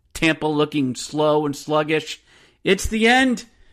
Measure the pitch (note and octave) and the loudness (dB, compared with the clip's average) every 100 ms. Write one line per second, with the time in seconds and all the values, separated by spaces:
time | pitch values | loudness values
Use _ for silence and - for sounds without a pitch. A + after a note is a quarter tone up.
0 | _ - E3 D3+ D#3 D3+ D3+ D3 C3 A#2 | _ -2 0 0 0 0 0 0 -2 -4
1 | - D3 D3+ D3+ D3 C#3+ - D3+ D3+ D#3 | -6 -2 2 2 0 -6 -2 -2 0 -2
2 | - - _ _ _ _ - G3 - A3 | -4 -14 _ _ _ _ 0 0 0 2
3 | A3+ B3+ C4 A#3 - _ _ | 4 4 2 -2 -8 _ _